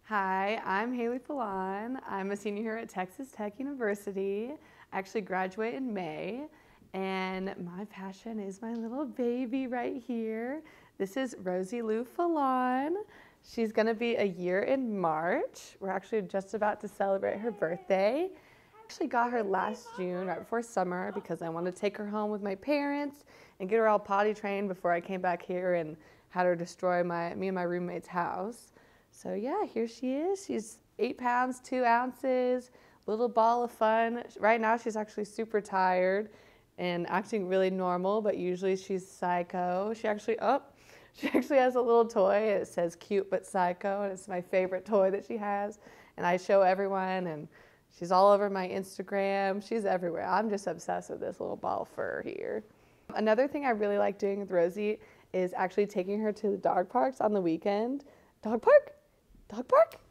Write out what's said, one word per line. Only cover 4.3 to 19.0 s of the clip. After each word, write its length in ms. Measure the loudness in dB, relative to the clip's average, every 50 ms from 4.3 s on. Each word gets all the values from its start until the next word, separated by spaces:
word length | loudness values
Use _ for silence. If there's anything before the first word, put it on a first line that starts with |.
| -2 -2 -4 -6 -10 -14 -16 -20 -20 -20 -20 _
I 80 | -8 -8
actually 220 | -8 -4 -4 -6
graduate 540 | -4 -2 -2 -2 -2 -2 -4 -4 -4 -4 -4
in 180 | -4 -4 -4 -4
May, 540 | -4 -6 -6 -6 -6 -6 -6 -6 -8 -10 -12 -16 -20 -20 -20 -20 _ -20 -10 -8
and 640 | -6 -4 -4 -2 -4 -4 -4 -4 -4 -6 -6 -6 -8 -10
my 220 | -10 -8 -10 -12
passion 520 | -12 -12 -12 -12 -12 -12 -12 -12 -8 -8
is 240 | -6 -6 -8 -8 -8
my 120 | -8 -8 -6
little 320 | -6 -6 -6 -4 -6 -6
baby 600 | -6 -4 -2 -2 0 0 0 -2 -2 -2 -2 -2
right 380 | -2 -4 -4 -4 -4 -6 -6 -6
here. 560 | -4 -4 -4 -2 -4 -4 -4 -4 -6 -6 -8 -10 -14 -20 -20 -20 -20 _
This 180 | _ -6 -4 -2
is 220 | -4 -4 -4 -6 -6
Rosie 400 | -4 -2 -2 -2 -2 -2 -4 -4
Lou 220 | -2 -2 -2 -2 -2
Falon. 960 | -4 -2 -2 0 2 2 2 2 2 2 2 2 2 2 0 0 0 -2 -4 -4 -10 -16 -20 -20 -20 _ _ _ -10
She's 220 | -2 -2 -2 0
gonna 220 | 2 2 2 2 2
be 220 | 0 0 0 2
a 100 | 2 2
year 380 | 0 0 -2 -2 0 2 2 2
in 360 | 2 2 2 2 -2 -2 0
March. 760 | 2 2 2 2 0 0 0 0 0 -4 -8 -14 -20 -20 -16 -8
We're 120 | -6 -4
actually 320 | -4 -4 -4 -2 -2 -2 -2
just 300 | -2 -4 -6 -4 -4 -4
about 280 | 0 0 0 0 -2
to 80 | -8 -14
celebrate 480 | -4 -2 2 2 2 2 2 -2 -2
her 140 | -2 -4 -4
birthday. 760 | -2 -2 -2 -2 -2 -4 0 0 2 4 4 2 2 0 -2 -4 -6 -14 -20 -20 -20 -20 -20 _ -20
I 60 | -20 -20
actually 240 | -18 -6 -6